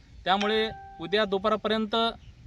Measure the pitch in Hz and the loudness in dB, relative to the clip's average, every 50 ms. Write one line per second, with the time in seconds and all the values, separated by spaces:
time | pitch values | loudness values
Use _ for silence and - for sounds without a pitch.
0 | - - - - - 170 190 202 208 208 220 220 220 220 - - - - - - | -20 -20 -20 -4 0 2 2 2 4 2 2 2 0 0 -4 -8 -12 -14 -14 -12
1 | 165 165 190 214 214 196 196 196 190 214 214 208 - 208 214 220 220 208 233 226 | -4 0 2 2 2 2 0 0 2 2 0 2 0 0 0 0 0 0 0 2
2 | 226 226 226 - - - - - - | 2 0 -2 -6 -12 -20 -20 -20 -20